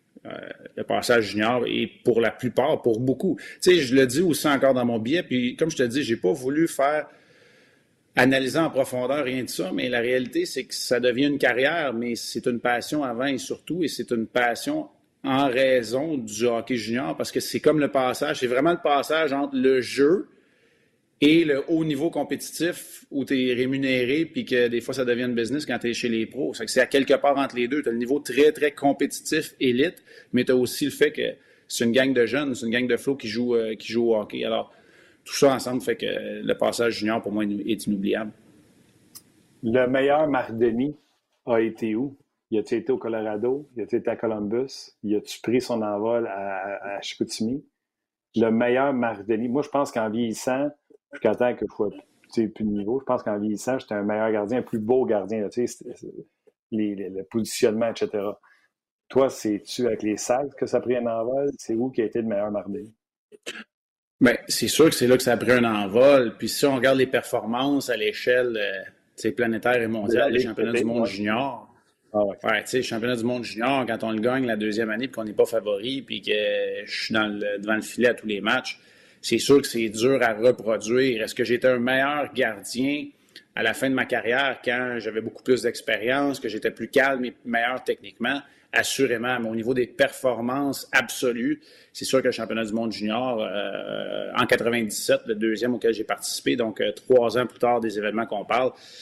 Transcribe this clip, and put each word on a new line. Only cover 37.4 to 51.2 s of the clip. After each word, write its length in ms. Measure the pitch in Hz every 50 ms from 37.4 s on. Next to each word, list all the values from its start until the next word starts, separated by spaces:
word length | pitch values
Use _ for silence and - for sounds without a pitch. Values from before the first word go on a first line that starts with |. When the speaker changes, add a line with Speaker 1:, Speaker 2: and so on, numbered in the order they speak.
| 107
Speaker 1:
est 420 | 101 101 101 - 113 107 - -
inoubliable. 440 | 104 104 98 98 104 104 107 110 107 - _ _ _ - _ _ _ _ _ _ _ _ _ _ _ - - _ _ _ _ _ _ _ _
Speaker 2:
Le 260 | - 110 113 127 123
meilleur 400 | 123 135 135 135 139 143 151 156
Marc 300 | 147 135 127 113 107 113
Denis 400 | 113 120 117 110 120 135 147 147 - _ _ _ _ _ _ _ _ -
a 160 | 127 120 113
été 340 | 113 110 110 - 120 110 107
où ? 220 | 113 139 143 139 - _ _ _ _ _ -
Y 60 | 110 107
a-tu 160 | 104 - 123
été 160 | 113 107 -
au 60 | 127
Colorado ? 720 | 123 - 113 113 110 107 110 107 104 117 123 131 147 147 - 123
Y 40 | 120
a-tu 140 | 101 - 120
été 140 | 113 - 120
à 60 | 107
Columbus ? 760 | - 117 110 110 104 104 101 113 120 135 135 - - - - _ _ -
Y 120 | 101 104
a-tu 240 | 101 - - - -
pris 200 | - 113 117 127
son 200 | 123 - 120 113
envol 460 | 107 104 104 101 107 117 120 117 117
à, 40 | 107
à, 680 | 98 98 98 98 95 95 95 101 98 - - 101 101
à 40 | -
Chicoutimi ? 640 | - - - - 104 - - - 110 113 131 151 - _ _ _ _ _ _ _ _ _ _ _ _ _ -
Le 140 | 110 113 113
meilleur 440 | 110 113 120 120 123 131 135 143 135
Marc 320 | 123 120 113 104 101 95
Denis, 220 | 107 113 107 120
moi, 140 | 120 120 147 143
je 60 | -
pense 220 | - 143 143 135
qu'en 180 | - 120 110 110
vieillissant, 600 | 107 117 120 113 107 - - 131 127 139 147 147 - _ _ _ - _ _ _
puis 100 | - -